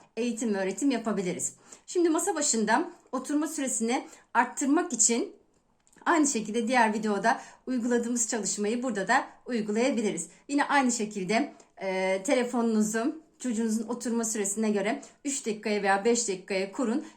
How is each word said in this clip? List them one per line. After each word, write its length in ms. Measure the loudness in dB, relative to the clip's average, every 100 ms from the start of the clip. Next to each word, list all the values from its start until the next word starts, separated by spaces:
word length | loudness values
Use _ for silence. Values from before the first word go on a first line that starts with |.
| -14 -4
eğitim 360 | -4 -2 -2
ve 40 | 0
öğretim 340 | -2 0 0
yapabiliriz. 640 | 0 0 -2 -2 -4 -6 -10 -20 -20 -6
Şimdi 220 | 0 2
masa 260 | 2 0 0
başında 540 | 0 2 2 2 0 -8 _
oturma 360 | -6 -2 -2 -2
süresini 600 | -2 -4 -2 0 -2 -4 -14 _
arttırmak 600 | 0 0 0 2 2 2
için 420 | 2 2 2 -2 -8 _ _ _ _ _ _ 2
aynı 220 | 4 4
şekilde 400 | 0 -2 -2 2
diğer 260 | 4 4
videoda 480 | 2 0 2 2 0 -4 -16 -6
uyguladığımız 640 | -2 2 0 0 -2 -2
çalışmayı 540 | -2 -4 -2 -2 -2
burada 240 | -2 -4 2
da 200 | 2 0 -10 -6
uygulayabiliriz. 840 | -4 -2 0 2 2 0 -2 -8 -14 -4
Yine 160 | -2
aynı 280 | 2 2 2
şekilde, 600 | 0 -4 -4 0 0 0 -6 -20 -8
e, 400 | -4 0 0 0
telefonunuzu 960 | 2 2 2 0 2 2 2 0 -2 -4 -12 _
çocuğunuzun 480 | -4 -2 0 -2 -4
oturma 380 | -6 -4 -2 -2
süresine 440 | -2 -2 0 0
göre 320 | 2 0 -2 -8 -10 -6
üç 200 | -4 -4
dakikaya 380 | -4 -2 0
veya 220 | 2 2 4
beş 220 | 2 0
dakikaya 440 | -4 -4 -2 -2
kurun 340 | -2 0 0 -4